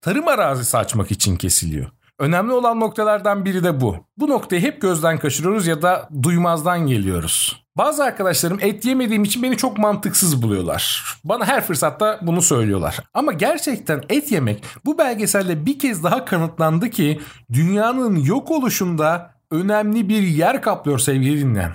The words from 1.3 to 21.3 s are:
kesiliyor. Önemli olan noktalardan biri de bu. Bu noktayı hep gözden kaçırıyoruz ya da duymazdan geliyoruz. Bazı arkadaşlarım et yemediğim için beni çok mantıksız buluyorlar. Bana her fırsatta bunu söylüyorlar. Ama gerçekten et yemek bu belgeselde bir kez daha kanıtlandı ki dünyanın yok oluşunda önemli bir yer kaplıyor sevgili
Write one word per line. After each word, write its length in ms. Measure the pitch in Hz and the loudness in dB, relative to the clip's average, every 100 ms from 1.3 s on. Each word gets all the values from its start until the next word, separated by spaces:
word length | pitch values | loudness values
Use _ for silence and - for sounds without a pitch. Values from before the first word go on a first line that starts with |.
| 90 | 0
kesiliyor. 520 | 92 - 85 76 64 _ _ _ | 0 0 0 -6 -8 _ _ _
Önemli 320 | 143 175 214 | 0 0 2
olan 280 | 254 240 226 | 2 2 0
noktalardan 680 | 220 - 214 214 202 202 196 | -2 0 0 2 0 0 0
biri 180 | 185 | 0
de 180 | 180 147 | 0 2
bu. 140 | 123 85 - - | 0 -2 -10 -4
Bu 120 | 294 | 0
noktayı 320 | 262 - 180 | 0 0 0
hep 200 | 220 - | 0 0
gözden 360 | 190 170 165 156 | 0 2 0 0
kaçırıyoruz 500 | 147 127 165 214 165 | -2 -2 0 0 0
ya 140 | 165 | 0
da 280 | 175 180 - 147 | 2 0 -2 -2
duymazdan 640 | 135 170 175 170 156 175 156 | 0 2 2 0 0 0 0
geliyoruz. 760 | 120 95 87 80 - - - _ - | 0 0 -2 -2 -2 -2 -6 _ -2
Bazı 260 | 240 302 | 0 2
arkadaşlarım 540 | 277 233 190 170 170 196 | -2 0 0 0 0 0
et 240 | 202 214 247 | -2 -2 0
yemediğim 380 | 262 247 214 | 0 2 2
için 200 | 208 247 | 0 0
beni 140 | 254 247 | -2 0
çok 200 | 262 208 | -2 0
mantıksız 640 | 214 202 208 - 180 139 | 0 0 -2 0 0 2
buluyorlar. 600 | 117 98 87 76 - - - - | 2 0 0 -2 -2 -4 -6 -12
Bana 220 | 151 233 202 | -4 -2 2
her 200 | 269 - | 0 0
fırsatta 540 | 160 160 - 214 214 | 0 -2 0 -2 0
bunu 200 | 170 175 | 0 2
söylüyorlar. 580 | 170 127 110 98 76 - - | 2 2 2 0 -2 -6 -6
Ama 200 | 202 294 | -2 -2
gerçekten 680 | 180 226 320 311 254 - 147 - | 0 0 0 -2 -6 -2 -4 0
et 220 | 269 294 | -2 0
yemek 320 | 190 123 104 - - 233 | 0 0 -2 -8 -8 -4
bu 120 | 311 | 0
belgeselde 680 | 294 226 202 202 185 165 156 | 0 0 0 0 0 -2 -2
bir 140 | 277 | -2
kez 240 | 277 202 | -2 0
daha 220 | 165 220 170 | 0 -2 0
kanıtlandı 640 | 180 165 - 160 160 233 | -2 -2 0 0 2 0
ki 320 | - 147 151 - - - | 0 0 0 -6 -20 -4
dünyanın 600 | 120 165 202 226 254 247 180 | 0 2 2 2 0 2 2
yok 360 | 139 233 277 | 2 0 0
oluşunda 840 | 320 254 - 185 165 156 170 170 _ _ | 0 0 0 -2 0 0 0 -4 _ _
önemli 580 | 156 190 208 214 220 196 | -2 0 0 2 0 2
bir 120 | 220 | 2
yer 400 | 196 151 170 262 | 2 4 2 2
kaplıyor 380 | - 196 151 139 | 0 -2 0 0
sevgili 420 | - 135 131 | 2 2 2